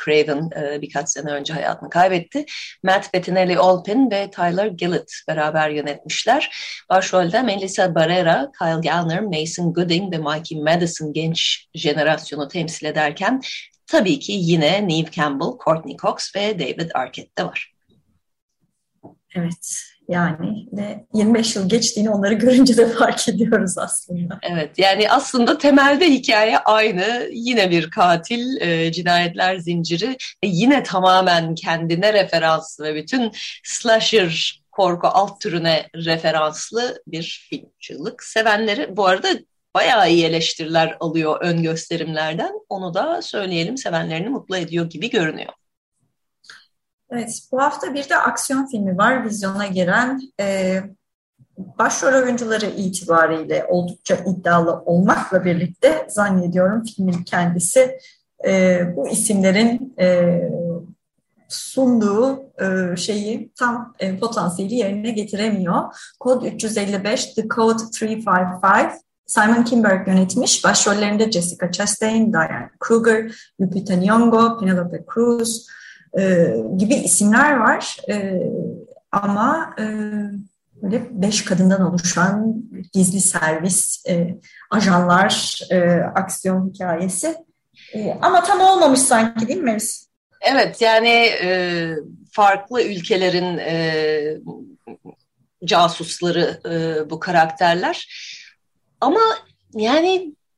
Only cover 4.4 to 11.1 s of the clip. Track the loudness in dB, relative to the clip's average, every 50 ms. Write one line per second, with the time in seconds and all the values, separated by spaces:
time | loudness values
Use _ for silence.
4.4 | -2 0 0 0 -2 -2 -2 -4 -4 -2 -2 -2 -4 -8 -18 -14 -8 -6 -2 -2
5.4 | -2 0 0 0 0 0 -2 -4 -4 -6 -8 -8 -8 -8 -6 -4 0 2 2 2
6.4 | 0 -4 -8 -12 -14 -14 -16 -12 -4 2 2 2 2 2 2 2 2 2 2 0
7.4 | 0 0 -2 -2 -4 -4 0 0 0 2 2 2 2 2 2 2 4 4 2 2
8.4 | 0 -4 _ -4 -2 -2 -2 0 0 0 0 0 0 -2 -2 -2 -4 -4 -4 -4
9.4 | -4 -6 -4 -4 -2 -2 0 0 0 0 0 -2 -2 -2 -6 -4 -4 -4 -4 -4
10.4 | -6 -8 -8 -2 0 2 2 2 0 -2 -4 -6 -8 -6